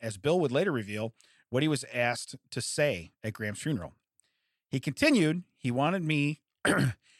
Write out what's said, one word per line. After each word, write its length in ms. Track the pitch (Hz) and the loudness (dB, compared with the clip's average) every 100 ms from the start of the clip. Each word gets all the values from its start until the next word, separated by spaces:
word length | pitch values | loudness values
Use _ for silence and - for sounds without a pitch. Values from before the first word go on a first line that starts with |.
as 160 | 113 98 | -10 -4
Bill 200 | 139 180 | 0 2
would 100 | 147 | 2
later 200 | 127 196 | 2 2
reveal 400 | 131 101 104 113 - _ _ - | 0 -4 -4 -6 -8 _ _ -4
what 140 | 123 | 0
he 60 | 156 | 2
was 160 | 143 - | 0 -2
asked 420 | 120 120 120 - - - | 0 0 0 -6 -16 -10
to 100 | - | -8
say 520 | - - 147 92 85 _ | -6 0 0 0 -8 _
at 80 | 110 | -8
Graham's 260 | - 107 104 | -6 -6 -4
funeral. 320 | 151 123 80 _ _ _ _ _ _ _ - | -4 -4 -4 _ _ _ _ _ _ _ -6
He 120 | 135 | -4
continued, 640 | 156 - 302 254 156 175 - _ | -4 2 4 6 4 2 -4 _
he 140 | 123 | -4
wanted 320 | 120 147 190 | 0 0 0
me, 380 | 156 151 143 151 _ _ - | 0 0 0 -2 _ _ 0
<clears throat> 40 | - 135 - _ | 2 2 -2 _